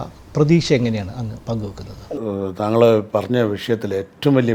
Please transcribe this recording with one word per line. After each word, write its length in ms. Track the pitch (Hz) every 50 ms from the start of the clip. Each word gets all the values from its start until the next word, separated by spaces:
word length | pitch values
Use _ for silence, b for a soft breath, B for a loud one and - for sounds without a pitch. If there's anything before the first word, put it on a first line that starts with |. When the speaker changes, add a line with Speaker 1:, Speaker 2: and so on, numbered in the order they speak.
| - - - - - - -
Speaker 1:
പ്രതീക്ഷ 340 | 143 151 147 165 170 - - 156 123
എങ്ങനെയാണ് 320 | 123 117 113 107 98 90 107 127
അങ്ങ് 140 | 117 107 110 - - -
പങ്കുവെക്കുന്നത്? 560 | 117 110 107 101 98 - 95 98 98 - - - -
Speaker 2:
ഏഹ്, 340 | - 113 107 98 98 98 95 92 90
താങ്കൾ 200 | 107 104 110 117 117 117 113 107 101 107 -
പറഞ്ഞ 240 | 104 95 101 123 123 117 107 104
വിഷയത്തിൽ 340 | 95 - - 117 104 - 101 98 95 95
ഏറ്റവും 320 | - - _ - 143 139 131
വലിയ 140 | 123 117 113